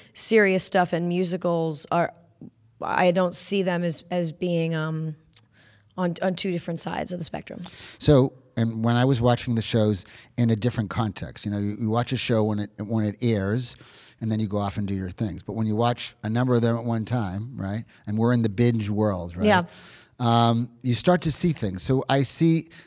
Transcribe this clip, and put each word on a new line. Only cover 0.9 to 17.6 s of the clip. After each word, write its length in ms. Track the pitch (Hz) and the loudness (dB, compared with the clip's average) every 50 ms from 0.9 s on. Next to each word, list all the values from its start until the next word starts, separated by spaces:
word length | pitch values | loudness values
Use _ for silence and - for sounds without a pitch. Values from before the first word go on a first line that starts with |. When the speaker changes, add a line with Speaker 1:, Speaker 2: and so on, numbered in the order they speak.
Speaker 1:
and 160 | 175 165 175 | -2 -2 -2
musicals 800 | 175 175 180 185 170 185 175 180 175 170 165 165 160 151 - - - | -2 -2 0 0 -2 -2 -2 -2 -2 -2 0 -2 -2 -2 -4 -4 -2
are, 220 | - 175 160 - - - _ _ _ _ - - - _ _ _ _ - | 0 0 0 -2 -4 -12 _ _ _ _ -20 -20 -20 _ _ _ _ -10
I 300 | - - - - 180 180 | -8 -2 0 2 2 4
don't 220 | 170 190 185 175 175 | 2 2 0 2 2
see 300 | - - - 202 196 180 | 4 4 4 2 2 0
them 220 | 185 175 170 175 | 0 -2 -2 0
as, 180 | 170 160 - - - | -2 -2 -2 -4 -4
as 220 | 180 180 170 156 151 | -4 -2 -2 -4 -4
being, 420 | - 180 175 170 165 165 165 165 | -4 -2 -2 0 0 0 -2 -2
um, 400 | 156 156 160 160 156 160 156 151 - _ _ _ - - _ _ _ _ _ _ _ _ _ _ | -2 -4 -4 -4 -4 -6 -6 -8 -10 _ _ _ -20 -20 _ _ _ _ _ _ _ _ _ _
on, 180 | 180 180 175 165 - | -4 -4 -4 -2 -2
on 140 | 190 190 175 | -4 -4 -2
two 160 | - - 190 | -2 -4 -4
different 300 | 175 165 - 175 165 165 | -4 -4 -4 -6 -4 -4
sides 320 | - 160 - - - - 180 | -4 -4 -4 -6 -6 -6 -6
of 60 | 175 | -6
the 40 | 165 | -6
spectrum. 440 | - 160 151 - - - - 175 - - - - - - - | -6 -8 -10 -12 -12 -14 -14 -14 -16 -16 -18 -18 -20 -12 0
Speaker 2:
So, 340 | - 151 147 127 135 - - - _ _ _ | 4 6 6 6 4 2 -2 -10 _ _ _
and 260 | 117 113 113 110 110 113 | -2 -2 -2 -2 -2 0
when 140 | 117 120 | 2 2
I 80 | 120 127 | 2 2
was 160 | 135 135 113 | 2 2 2
watching 340 | 120 123 120 - - 127 117 | 2 2 2 2 0 -2 -2
the 60 | 113 | -2
shows 440 | - - - 110 107 107 104 90 - - - - - _ _ | -2 0 2 2 2 2 2 0 -4 -10 -18 -20 -20 _ _
in 120 | - 120 113 | 0 2 2
a 80 | 113 | 2
different 320 | 104 120 120 - 117 104 90 | 2 0 -2 -2 -2 -4 -2
context, 560 | - - 113 101 - - 85 - - - - | -2 -2 -2 -4 -4 -8 -10 -10 -10 -8 -6
you 60 | 101 | -4
know, 60 | 101 | -4
you, 200 | 104 101 104 104 107 | -2 -4 -4 -4 -4
you 100 | 113 107 | -2 0
watch 220 | 110 120 120 - | 0 0 0 -2
a 60 | 127 | -4
show 260 | 107 - - 117 110 107 | -4 0 0 2 2 2
when 160 | 107 104 104 | 2 0 -2
it, 100 | 104 - _ - | -4 -6 _ -10
when 260 | 107 101 113 110 107 | -6 -4 -2 0 0
it 100 | 104 101 - | -2 -2 -2
airs, 560 | 123 117 110 98 95 101 110 127 123 - - - - - - - - - - _ | 0 0 2 2 0 -2 -2 -2 -4 -6 -8 -10 -14 -20 -20 -20 -20 -20 -12 _
and 100 | 120 110 | -4 -2
then 120 | 110 110 | -2 -2
you 60 | 110 | -2
go 100 | 92 104 | -2 -2
off 200 | 101 101 98 - | -2 -2 -2 -4
and 80 | 107 101 | -6 -6
do 80 | 95 98 | -4 -4
your 160 | 95 95 92 | -6 -6 -8
things. 320 | - - 113 98 82 95 | -6 -6 -6 -6 -6 -8
But 120 | - - 98 | -10 -8 -6
when 140 | 113 110 | -4 -2
you 80 | 107 107 | -2 0
watch 400 | 110 117 120 120 - - - - _ | 0 0 0 0 -2 -6 -10 -10 _
a 80 | - 107 | -6 -4
number 240 | 113 120 131 127 123 | -2 0 0 2 2
of 80 | 117 | 2
them 140 | 117 117 117 | 2 2 0
at 80 | 117 120 | -2 -2
one 220 | 117 117 110 104 | -4 -4 -4 -2
time, 480 | 107 123 120 104 90 92 104 113 135 123 | -2 -2 -2 -2 -4 -4 -6 -8 -8 -8
right, 300 | 113 | -8